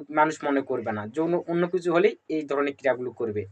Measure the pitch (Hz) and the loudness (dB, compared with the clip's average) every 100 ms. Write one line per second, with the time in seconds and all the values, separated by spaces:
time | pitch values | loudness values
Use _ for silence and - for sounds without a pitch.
0 | 147 151 156 151 147 139 131 123 110 107 | 0 2 2 0 0 0 0 -2 -2 -4
1 | 107 143 165 175 - 170 175 180 175 170 | -4 -2 0 0 0 0 0 0 2 4
2 | 202 - - 156 143 143 143 139 135 123 | 4 2 -4 -4 -2 0 -2 0 0 0
3 | 123 - 113 104 101 | -2 -6 -4 -4 -8